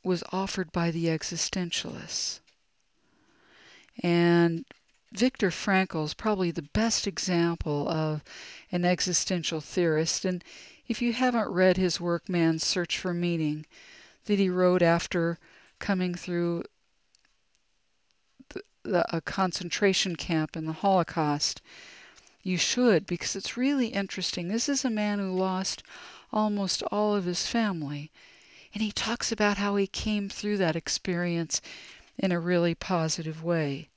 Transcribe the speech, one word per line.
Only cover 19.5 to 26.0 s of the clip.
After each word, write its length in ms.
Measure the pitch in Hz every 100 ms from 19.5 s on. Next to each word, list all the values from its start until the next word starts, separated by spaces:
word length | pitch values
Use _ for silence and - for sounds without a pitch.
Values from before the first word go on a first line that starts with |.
| - 175 - 202 190 190 165
camp 400 | - 165 156 165
in 100 | 156
the 60 |
Holocaust, 880 | 160 202 190 165 - 151 147 - - - - - - - - _ _
you 140 | 185 180
should, 500 | - - 247 180 -
because 300 | 175 - 196
it's 200 | - -
really 320 | 262 285 247
interesting. 600 | 196 196 - 175 - 175
This 200 | 214 262
is 160 | 277
a 60 | 262
man 280 | 220 208 208
who 120 | 190
lost 520 | 185 190 185 190 - - -